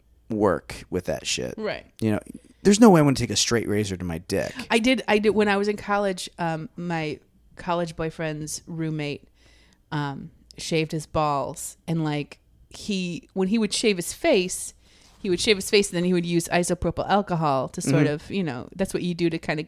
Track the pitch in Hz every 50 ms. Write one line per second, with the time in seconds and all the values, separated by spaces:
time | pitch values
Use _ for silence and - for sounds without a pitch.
0 | _ _ _ _ _ _ 113 104 107 98 85 69 - - - - - - - 90
1 | - - 73 58 - - - - 64 62 - - 220 202 - - - - _ -
2 | 113 110 104 - - - - - - _ - _ - 185 208 202 247 226 180 160
3 | 147 143 131 107 120 101 104 - - - 120 113 101 - 104 104 107 101 98 87
4 | 90 90 82 80 - - 98 92 65 - - - - - - 233 220 254 262 -
5 | - - 214 214 208 214 180 208 208 208 196 196 202 208 208 202 - - 202 202
6 | 208 196 190 185 - - - - 180 165 160 156 160 - - - 175 175 170 165
7 | 156 151 143 - - _ _ _ _ _ - - - 190 170 170 175 160 165 -
8 | 160 160 - - 165 156 156 151 151 151 - - - - 170 160 160 160 156 151
9 | 147 143 139 - - _ _ _ _ _ _ _ _ _ _ _ _ _ 160 147
10 | 147 143 139 - - 160 - _ _ _ - - - - 170 160 160 156 - 160
11 | 151 - - 160 156 151 143 139 135 - 147 - - - - - _ - 165 165
12 | 156 151 147 147 143 - - - _ _ _ _ - _ - - - - 202 190
13 | 180 175 170 - - _ _ 190 190 185 214 233 214 202 - - - 226 202 175
14 | 175 - - - - 339 285 196 180 180 - - - - - _ _ _ _ _
15 | _ - - _ - 208 175 170 - 233 208 190 190 - - 202 202 - - 170
16 | 175 180 180 175 175 170 175 170 160 - 160 175 175 - 180 - - 170 - -
17 | - - 180 202 202 - 180 160 160 151 135 135 127 - - - 175 - 139 147
18 | 147 147 147 151 - - - 202 185 156 120 123 - - - 185 196 185 - 185
19 | - 180 175 165 175 170 156 165 - - 156 151 160